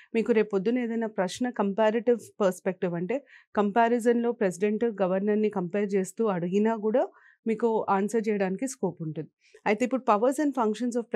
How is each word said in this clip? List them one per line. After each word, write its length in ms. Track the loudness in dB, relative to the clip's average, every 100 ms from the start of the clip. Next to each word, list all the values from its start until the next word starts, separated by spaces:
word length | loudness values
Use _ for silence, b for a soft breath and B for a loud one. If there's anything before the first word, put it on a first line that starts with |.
| B
మీకు 180 | -2 2
రేపొద్దున 460 | 2 2 0 0 -2
ఏదైనా 280 | -2 -2 -2
ప్రశ్న 440 | -2 -4 -2 -4
కంపారిటివ్ 680 | -2 -2 2 2 2 2 0 -2 0
పర్స్పెక్టివ్ 540 | 0 0 -4 -2 -4
అంటే 300 | -2 -4 -6 B B B -2
కంపారిజన్‌లో 760 | 0 2 4 4 2 2 0
ప్రెసిడెంట్, 520 | 0 -2 0 -2 0
గవర్నర్‌ని 640 | -2 0 0 0 0 2 0
కంపేర్ 460 | -2 -2 -2 0
చేస్తూ 300 | -2 -2 -2
అడిగినా 520 | -2 0 0 2 2 0
కూడా 320 | 0 0 0 b b b -4
మీకు 400 | 0 0 0 0
ఆన్సర్ 380 | 0 0 0 -2
చేయడానికి 400 | -2 -2 -2 -6
స్కోప్ 340 | -4 -6 -4
ఉంటుంది. 260 | -8 -8 -12 _ b b -2
అయితే 180 | 0
ఇప్పుడు 180 | 0 0 2
powers 360 | 2 2 2 -2
and 80 | 0
functions 400 | -2 -2 -4 -4
of 40 | -2